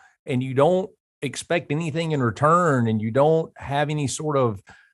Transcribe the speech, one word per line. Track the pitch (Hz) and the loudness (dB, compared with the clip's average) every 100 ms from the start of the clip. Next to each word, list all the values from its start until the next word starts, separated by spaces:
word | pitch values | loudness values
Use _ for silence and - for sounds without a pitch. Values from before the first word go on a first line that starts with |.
| _ _ - | _ _ -6
and | 127 | -6
you | 131 | -2
don't | 127 151 185 190 _ _ _ | 2 2 2 -2 _ _ _
expect | 131 - - 170 170 | -10 -8 -4 -4 -2
anything | 147 170 147 165 | -4 -4 -4 -2
in | 147 | 0
return, | 120 101 147 175 170 131 113 | 0 2 4 4 4 2 2
and | 110 | 0
you | 113 | 0
don't | 123 151 160 160 - | 2 2 2 -2 -10
have | - 143 147 | -6 -2 -2
any | 151 139 | -2 -4
sort | - 151 139 | -4 -2 0
of, | 120 95 - - _ | 0 -2 -12 -20 _